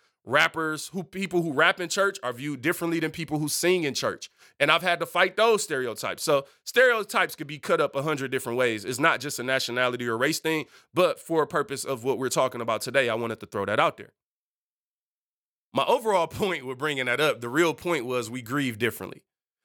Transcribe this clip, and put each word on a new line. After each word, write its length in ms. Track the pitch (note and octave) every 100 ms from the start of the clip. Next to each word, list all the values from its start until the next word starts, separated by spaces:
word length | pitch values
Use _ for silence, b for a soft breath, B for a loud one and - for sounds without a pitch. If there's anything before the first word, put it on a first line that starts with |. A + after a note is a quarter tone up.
| _ _
Rappers, 600 | - C#3 D#3+ D#3+ D#3 D#3 -
who, 100 | F#3+
people 400 | E3 F#3+ G3 F3+
who 100 | E3
rap 280 | C3+ E3 F#3+
in 80 | E3+
church 280 | - G3 F#3+
are 100 | A#2+
viewed 300 | A#2 D3 C#3
differently 380 | C3 F3 E3+ E3
than 100 | D#3
people 300 | D#3 D#3+ D3+
who 80 | D3+
sing 340 | - E3+ F#3
in 100 | D3+
church. 380 | C#3 A#2 F2+ - b b b
And 100 | C#3+
I've 120 | D#3+
had 180 | F3+ E3+
to 60 | D#3+
fight 300 | F3 F#3 F#3
those 280 | A3+ G#3+
stereotypes. 580 | - C#3 B2 A2 G#2+ F2+
So 240 | - C#3+ C#3 B
stereotypes 720 | - - B3+ A3+ G3 F#3+ E3+
could 140 | - C#3+
be 100 | D3
cut 220 | - E3+
up 160 | - C#3
a 60 |
hundred 280 | D3+ D3 C3+
different 260 | B2+ B2 A#2+
ways. 280 | B2 A2
It's 160 | G2 B2
not 180 | D#3+ A#2+
just 220 | C#3 -
a 20 |
nationality 640 | B2 C3 - B2 B2+ B2 A#2+
or 100 | A2+
race 220 | C#3 D#3+
thing, 280 | D#3+ D#3 C#3 b b
but 240 | - F3+ -
for 240 | - E3
a 40 | D3
purpose 380 | D3 C#3+ C#3
of 200 | - C3
what 140 | A#2+ A#2
we're 100 | C3
talking 320 | E3 C3 A#2+
about 220 | A2+ A2
today, 260 | - C3 A#2+
I 60 | A2+
wanted 240 | A#2 A2
to 60 | G2+
throw 200 | G#2+ G2
that 140 | A2
out 160 | D#3+ -
there. 160 | G#2+ _ _ _ _ _ _ _ _ _ _ _ _ _ _ _ _
My 100 | - C3+
overall 400 | A#3+ A3 G3 D#3+
<laughs> 20 |
point 380 | - G#3 E3 C3
with 120 | B2+
bringing 280 | D3+ C#3 B2
that 140 | B2
up, 200 | D3+ B2+
the 80 | A#2+
real 260 | C#3 E3
point 300 | - F3+ E3
was 260 | A#2+ B2 A2+
we 120 | B2+
grieve 360 | A2 C#3+ C3+ G#2+
differently. 440 | A2+ - F#2 - _ _ _ _